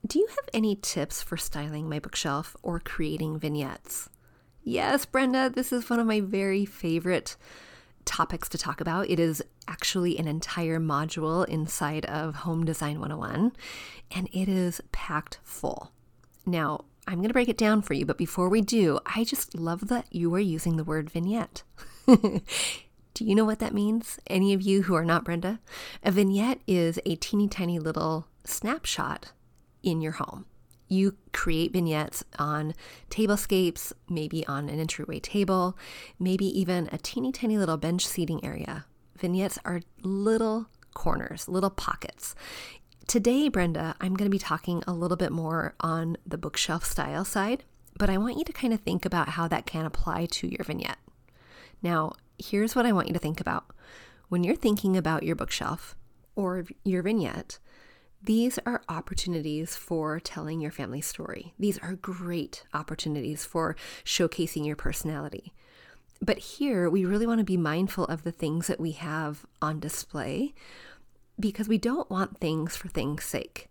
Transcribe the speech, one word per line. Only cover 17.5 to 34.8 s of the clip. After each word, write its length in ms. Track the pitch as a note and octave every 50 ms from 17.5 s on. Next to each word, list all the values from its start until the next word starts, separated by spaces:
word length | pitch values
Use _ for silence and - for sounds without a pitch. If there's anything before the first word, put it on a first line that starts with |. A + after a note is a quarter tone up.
| A#3
down 240 | - A3 G#3+ G#3+ G#3+
for 120 | G3+ - C#3+
you, 100 | C#3 -
but 120 | - C#3
before 320 | - E3+ D#3+ - - F3+ F#3
we 120 | G3 A3+
do, 380 | G3+ G#3 A#3 A3+ G3 D#3+ C#3 C#3+ -
I 160 | - - G#3+ A#3
just 340 | - - - - - -
love 300 | D#3+ E3 E3 E3+ F3+ -
that 180 | G3+ B3 A#3+ - -
you 220 | - E3+ E3+ E3+ E3+
are 40 | F#3
using 380 | G#3 F#3+ D#3+ D#3+ - E3+ E3
the 60 | D#3+ D#3
word 260 | D#3+ D#3 D#3 D3+ D#3
vignette. 540 | - E3 E3+ F#3 G#3+ A#3 - - - - - _ - - -
<laughs> 200 | - - - -
Do 1200 | - B3+ - - G3+ - F#3+ - - - - - - - - - - _ - - _ _ - A3+
you 100 | A3 G3
know 120 | G#3+ A3
what 140 | G#3+ A3 A3
that 140 | A3+ - -
means? 460 | G3+ G3+ G#3 A3 A3+ A3+ - - - -
Any 260 | - - F#3 F#3+ G3+ G3
of 80 | F#3+
you 220 | F#3+ G3 F#3+ G3 F#3+
who 100 | F#3+ F#3
are 120 | D#3+ E3
not 180 | E3 E3 E3+ A#3
Brenda? 360 | - E3+ E3+ E3+ F3+ A3 A3 - - - - - - - - -
A 80 | G#3
vignette 500 | F#3 G3 G3+ G3 G3 G3+ G#3+ B3 C4 - -
is 320 | - F#3+ F3+ E3+ E3 E3 F3 -
a 100 | - E3
teeny 320 | E3 - - - G#3 G#3
tiny 320 | G3+ - - F#3 F3 F3 E3+
little 480 | D#3 D#3 D#3 D#3+ D#3+ D#3+ D#3+ D#3+ D#3+ - _ _ -
snapshot 880 | - - - - G#3+ C4+ D#4+ - - - - - - - - - - - _ _ - _ - _ _ _ _ -
in 180 | F#3+ E3 D#3+
your 120 | D#3+ D#3 D#3
home. 320 | - - - - - F#3+ - - - - _ - _ _
You 280 | _ F#3+ F#3+ F#3+ G3 G3 - _ -
create 420 | - - - F3 D#3+ D#3+ E3+ - -
vignettes 500 | F#3 F3 E3 D#3 D3+ D3+ - - - - - - -
on 340 | D3 D3 D3+ D3+ D3+ D3+ D#3 - - - - - - -
tablescapes, 840 | - - A3 G3 G#3 G3+ - - G3+ F#3+ F#3 E3+ E3 - - - - - _ -
maybe 360 | F3 D#3+ D#3 D3+ - D#3+ -
on 200 | - C#3 C#3 C#3+
an 120 | D3 D3
entryway 400 | D#3